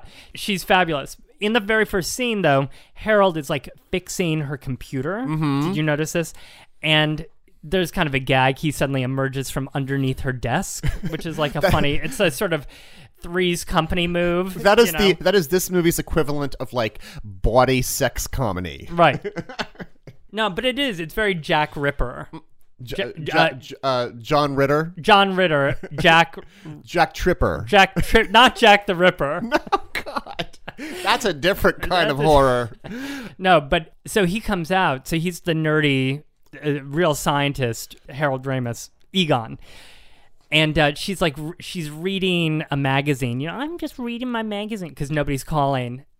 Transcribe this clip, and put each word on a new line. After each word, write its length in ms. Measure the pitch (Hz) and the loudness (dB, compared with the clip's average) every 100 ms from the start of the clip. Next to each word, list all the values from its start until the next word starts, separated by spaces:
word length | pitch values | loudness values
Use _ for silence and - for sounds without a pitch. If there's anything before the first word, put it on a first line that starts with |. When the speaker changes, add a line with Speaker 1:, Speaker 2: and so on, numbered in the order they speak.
| - - - - | -6 -20 -20 -10
Speaker 1:
She's 280 | - 185 | -4 -4
fabulous. 520 | - 185 175 143 - - - _ | 2 2 2 -2 -6 -16 -20 _
In 140 | 208 | 0
the 60 | 233 | 0
very 220 | 202 220 208 | 2 0 2
first 280 | 196 156 | -2 -4
scene, 280 | - 240 214 | -4 -2 0
though, 280 | 160 139 139 - - | 2 2 0 -8 -20
Harold 420 | - 202 208 196 160 | -10 0 4 4 0
is, 120 | 139 | -4
like, 200 | 147 - - _ | -6 -6 -20 _
fixing 500 | 185 - - 175 156 | -6 -6 -4 -2 0
her 140 | 143 147 | -4 -8
computer. 640 | 143 123 - 135 139 208 | -8 -8 -6 -6 -4 -6
Speaker 2:
Mm-hmm. 480 | 190 156 156 139 151 | -4 -2 0 0 -2
Speaker 1:
Did 80 | 151 | -2
you 80 | |
notice 300 | 156 147 156 | -2 -2 -2
this? 200 | 170 160 - - - - - | -4 -6 -10 -20 -20 -20 -8
And 440 | 151 156 151 156 165 - _ - | 2 2 2 -2 -8 -18 _ -20
there's 280 | 151 185 170 | -4 -2 -2
kind 160 | - 156 | -2 -2
of 60 | 135 | -2
a 40 | |
gag. 400 | 131 131 131 135 | 0 2 2 0
He 120 | 156 | -4
suddenly 300 | - 143 135 | -2 -2 -2
emerges 460 | 127 135 135 131 131 | -2 -2 -4 -4 -6
from 200 | 143 135 | -6 -6
underneath 480 | 143 135 139 131 127 | -6 -4 -2 -2 -2
her 100 | 135 | -4
desk, 540 | 127 120 139 196 - 131 | -4 -2 -2 -2 -2 -2
Speaker 2:
<laughs> 220 | - 175 | -2 -4
Speaker 1:
which 160 | 156 165 | -6 -6
is, 120 | 156 | -2
like, 180 | 147 156 | -2 0
a 40 | |
Speaker 2:
That 120 | 180 | 2
Speaker 1:
funny, 220 | 165 143 147 | 2 2 0
it's 220 | 156 139 | -2 0
a 100 | 185 | 0
sort 220 | - 196 | 0 -2
of 120 | 160 131 - - - - _ | -2 -6 -18 -20 -20 -20 _
Three's 440 | 175 175 180 175 - | -6 -2 0 -2 0
Company 420 | 185 160 180 175 | 0 0 -2 0
move, 560 | 175 175 175 190 180 | 0 0 0 -2 2
Speaker 2:
That 160 | 202 220 | 4 6
is 140 | 233 | 6
Speaker 1:
you 60 | - | 4
know? 80 | 202 | 2
Speaker 2:
the, 140 | 165 269 | 4 4
that 100 | 196 | 4
is 140 | 151 | 2
this 200 | 185 - | 0 2
movie's 300 | 180 170 160 | 2 2 0
equivalent 560 | - 165 147 147 139 - | 0 0 0 -2 -4 -6
of, 100 | 131 | -6
like, 280 | 123 110 - - 143 107 | -2 -4 -4 -16 -14 -14
bawdy 560 | 98 - 120 127 131 | -2 2 6 6 4
sex 440 | 117 - 131 - - | 0 0 -2 -2 -6
comedy. 640 | - 120 90 87 67 - | -2 -2 -2 -4 -10 -6
Speaker 1:
Right. 300 | 170 160 147 202 | 4 4 4 -6
Speaker 2:
<laughs> 100 | 170 165 254 - - 180 - - - - 202 | -10 -12 -10 -10 -10 -18 -18 -20 -20 -10 -4
Speaker 1:
No, 140 | 220 | -2
but 160 | 175 254 | 0 -2
it 140 | 247 | 0
is. 200 | 277 175 | -2 -4
It's 140 | 165 | -6
very 220 | - 208 180 | -2 0 -2
Jack 400 | 143 156 151 - | 0 2 2 -2
Ripper. 520 | 143 - 123 139 - 156 - - - - | -2 -2 -4 -6 -14 -16 -18 -20 -20 -18
Speaker 2:
J-, 140 | 123 - | -10 -6
Speaker 1:
J-, 280 | 123 - | -6 -8
Speaker 2:
J-, 80 | 151 156 | -2 2
Speaker 1:
uh, 140 | 165 | 2
Speaker 2:
J-, 240 | 131 - - | 0 -14 -4
uh, 260 | 135 123 120 117 | -2 0 -2 -8
John 380 | 113 151 147 135 | 0 2 2 2
Ritter. 360 | 139 147 165 175 | 2 2 0 -4
Speaker 1:
John 360 | 147 202 196 185 | 4 6 6 2
Ritter. 420 | 180 147 139 165 - | 2 2 0 -2 -6
Speaker 2:
<laughs> 120 | 147 | 2
Speaker 1:
Jack. 380 | 170 165 165 - - - 170 151 | 6 6 4 -2 -20 -20 -18 -18
Speaker 2:
Jack 320 | - 170 160 | -6 0 0
Tripper. 520 | - 180 170 110 78 110 | 0 0 2 0 -2 2
Speaker 1:
Jack 260 | 202 185 175 | 4 4 2
Tri-, 200 | - 233 208 | 2 4 6
not 240 | 220 254 - | 6 6 6
Jack 320 | 220 202 208 | 6 6 4
the 80 | 170 | 4
Ripper. 460 | 180 175 143 170 226 | 2 4 -2 -2 -2
Speaker 2:
<laughs> 40 | |
No, 80 | 294 - 392 - - - 240 | -2 0 -4 -4 -8 -6 -10
God. 420 | - - - - - - 302 359 | -8 -12 -12 -12 -18 -14 -14 -6
That's 200 | 196 240 | 0 0
a 100 | 233 151 | 0 0
different 480 | 165 196 185 - | 0 2 2 0
kind 260 | - 180 156 | -2 0 0
of 80 | 139 | 2
Speaker 1:
That's 80 | 151 | 6
a 40 | |
Speaker 2:
horror. 420 | 143 135 123 117 - - 233 277 277 233 - | 6 6 4 -2 -10 -14 -12 -10 -10 -12 -2
Speaker 1:
No, 240 | 185 165 | 4 4
but 320 | 139 175 160 - - | 4 -2 -2 -16 -2
so 180 | 220 175 | 0 2
he 140 | 214 | 0
comes 320 | 214 190 156 | -2 -4 0
out. 360 | 185 175 135 - | 0 0 -2 -4
So 100 | 165 | -2
he's 240 | 175 170 | -2 -4
the 120 | - | -4
nerdy, 720 | 160 156 151 151 135 131 143 - _ _ - 147 | -2 2 2 2 2 0 -4 -10 _ _ -6 -4
uh, 160 | 143 | -4
real 300 | 139 147 170 | -4 0 0
scientist, 840 | 139 180 143 143 139 120 113 - - - | 2 0 2 0 0 -4 -4 -12 -18 -16
Harold 340 | 127 151 131 131 | -4 -2 -2 -4
Ramis, 440 | 131 120 113 - _ _ | -4 -4 -8 -14 _ _
Egon. 460 | 190 165 131 113 135 - - - - - - - - _ | -2 2 0 -2 -14 -18 -20 -20 -20 -20 -20 -20 -20 _
And, 260 | 156 156 151 | 2 4 4
uh, 140 | 147 147 | 2 0
she's 260 | - 185 | -6 -2
like, 160 | 175 151 | -2 -2
r-, 180 | 151 175 | -10 -12
she's 320 | - 180 151 | -12 -10 -10
reading 760 | 151 180 196 185 175 165 156 151 | -8 -6 -2 0 2 0 -2 -2
a 40 | 143 | -2
magazine. 640 | 139 135 143 135 127 120 | 0 0 0 -2 -2 -4
You 80 | 151 | -6
know, 60 | 185 | -6
"I'm 220 | 302 339 | -8 -6
just 220 | 302 - | -10 -8
reading 300 | 240 233 254 | -8 -6 -6
my 120 | 233 | -4
magazine," 540 | 220 202 214 220 165 135 | -4 -6 -6 -8 -10 -8
'cause 160 | 143 | -4
nobody's 320 | 151 143 139 | -2 -2 -4
calling. 640 | - 156 139 135 123 127 - | -2 0 0 0 -4 -10 -16